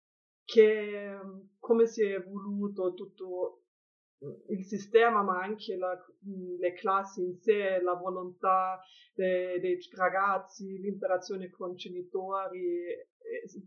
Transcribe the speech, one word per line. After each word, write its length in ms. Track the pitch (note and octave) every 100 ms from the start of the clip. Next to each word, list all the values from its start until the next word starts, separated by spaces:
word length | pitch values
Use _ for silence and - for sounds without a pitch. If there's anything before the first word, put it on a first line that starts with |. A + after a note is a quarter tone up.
| _ _ _ _ -
che, 760 | A3+ G#3+ G#3+ G#3 G#3 G3+ G3
mm, 160 | G3 F#3+ - _
come 260 | - A3+ A3+
si 160 | A3+
è 120 | G3+ G3
evoluto 760 | F#3 G3+ G3+ G3+ G3+ G3 F3+
tutto, 720 | F3+ F3+ - F#3 F3+ - - _ _ _ _ _ _
mm, 80 | C#3 - -
il 160 | F#3+ -
sistema, 560 | G3+ - A3+ A#3 A3
ma 180 | G3 F3+
anche 340 | G3 G#3+ A3+ F#3
la, 160 | F3+ F3+ - _ G3
mm, 320 | F#3+ F3+ F3+
le 140 | F3+
classi 480 | F3+ G#3 G3 G3 -
in 140 | F3+ F3+
sé, 420 | A3+ G#3 G3 F#3
la 120 | F3+
volontà 840 | F3 F#3 F#3 F3+ F3+ F#3+ F#3+ F#3 F#3 - - -
de-, 460 | - F#3 F3+ F3+ F3+
dei 200 | F3+ F3+ - F#3+
ragazzi, 840 | F#3 F#3 G3 F#3 - - F#3+ F#3+
l'interazione 680 | G3 F#3+ F#3+ F3+ F3+ G3 F3+
con 260 | - F3+ F3+
genitori, 1080 | F#3 F3+ F3+ F#3 F#3 G3 F#3+ F#3 F3 F3 F3
eh, 600 | - - _ A4+ - -
s-, 140 | -